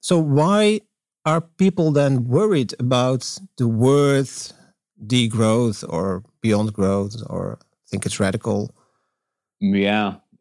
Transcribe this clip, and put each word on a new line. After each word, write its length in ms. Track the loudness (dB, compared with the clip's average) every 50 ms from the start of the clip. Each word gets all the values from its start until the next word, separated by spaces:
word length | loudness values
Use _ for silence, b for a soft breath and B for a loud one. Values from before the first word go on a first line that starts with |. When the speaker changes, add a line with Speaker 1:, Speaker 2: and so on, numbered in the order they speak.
Speaker 1:
So 180 | -4 0 0 2
why 640 | 2 2 2 2 2 4 2 2 2 2 2 0 -4 _ _ _ _ _ _ _ -2
are 140 | 0 0 0
people 500 | -2 -4 _ 0 0 2 2 2 2 2
then 360 | 2 2 2 2 2 0 0 0
worried 460 | 0 2 2 2 2 0 0 -2 -4 -4
about 600 | -2 0 0 2 2 0 0 -2 -4 -8 -12 -14 -16 -12 _
the 100 | -2 -2 0
word 600 | 2 2 4 4 4 4 4 4 2 2 0 -2 -6 -12 -14 -16 -18 b b b b _ _ _ _ -16 -6
degrowth 760 | -2 0 0 2 2 0 0 2 2 2 2 2 0 -2 -4 -8 -8
or 340 | -6 -4 -4 -4 -4 -6 -8 _ _ _
beyond 320 | -2 0 0 2 0 -2 -2
growth 440 | 0 0 0 0 0 -2 -4 -8 -12 -12 -10
or 300 | -8 -8 -8 -8 -10 -12 _ _ _ _ _ _
think 180 | -8 -6 -6
it's 140 | -6 -4 -2
radical? 540 | -2 -2 -2 -2 -4 -4 -4 -4 -4 -6 -10 _ _ _ _ _ _ _ _ _ _ _ _ _ _ _ _ -4
Speaker 2:
Yeah, 540 | -2 0 0 2 0 0 0 0 -2 -4 -6 -10 _ _ _ _